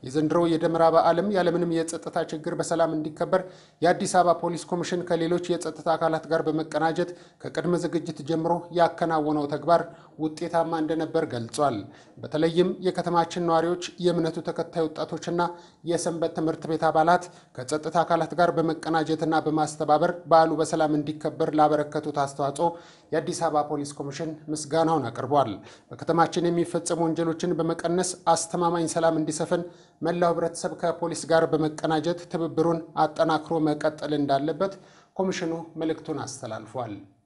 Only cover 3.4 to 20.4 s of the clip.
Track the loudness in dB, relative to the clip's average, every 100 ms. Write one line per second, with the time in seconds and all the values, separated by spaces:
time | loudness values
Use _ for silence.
3.4 | 0 -16 -20 _ 2 2 2 4 4 4
4.4 | 0 -4 -4 -4 -2 -4 -2 0 2 0
5.4 | 0 -4 -4 -6 -2 2 2 0 0 0
6.4 | 2 -2 -2 0 0 0 -4 -4 -18 _
7.4 | -8 -4 0 0 0 -4 -4 -10 -4 -2
8.4 | 0 -2 -2 2 2 2 0 2 2 0
9.4 | -2 -4 2 2 2 -12 -20 -6 -6 -4
10.4 | -2 0 0 -2 -2 -2 0 -2 -2 -4
11.4 | -6 0 0 0 -8 -18 -20 -16 -6 0
12.4 | 2 4 2 2 -4 -2 0 2 0 -2
13.4 | 2 2 2 -2 -6 -2 0 0 -2 -4
14.4 | -8 -6 -6 -4 -4 -4 -8 -6 -4 -2
15.4 | -2 -4 -20 _ -4 -2 -2 -4 -4 -2
16.4 | -2 -2 -4 0 2 4 6 4 2 -18
17.4 | -20 -14 -6 -4 0 0 2 2 0 2
18.4 | 2 4 0 -2 0 0 0 0 2 0
19.4 | 2 0 0 -2 2 4 4 -2 4 6